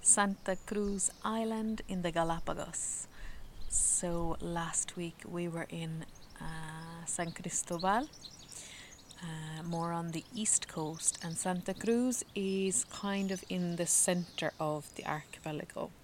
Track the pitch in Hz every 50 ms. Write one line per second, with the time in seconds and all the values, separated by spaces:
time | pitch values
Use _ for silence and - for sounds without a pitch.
0 | - - - - 202 202 196 - - - 190 185 - - 220 208 208 202 196 196
1 | - - - - - 220 220 226 226 226 226 220 220 220 220 214 - - 190 185
2 | 175 175 165 170 165 165 165 165 - - 160 160 151 175 170 - - - - -
3 | - - - - - - - - - - - - - - - - - - - -
4 | - 175 170 170 170 165 165 - - 175 170 170 165 165 - - - - - -
5 | 175 170 165 - - - 175 175 175 175 165 170 165 - - 165 165 165 160 160
6 | 160 - - - - - - - 160 160 160 160 160 160 156 160 160 165 165 165
7 | 170 - - - 175 165 165 - 175 175 - - - - 175 170 175 185 196 226
8 | 277 311 - - - - - - - - - - - - - - - - - -
9 | - - - - 175 165 160 160 156 156 156 160 160 170 170 170 165 170 170 170
10 | 170 165 165 165 - - - 202 214 - - - - - - - 156 151 165 160
11 | - - - - - 170 165 - - 185 180 180 180 - 190 - - 202 233 240
12 | 247 254 240 - - - - 208 196 190 190 190 190 190 185 - - - - -
13 | - 202 196 196 196 190 190 180 - - 185 185 180 175 175 170 175 165 - -
14 | - - 180 180 175 - - - 165 151 - - 160 151 151 151 147 - - -
15 | - - 151 151 147 - - - - 160 156 151 - - - - - - - -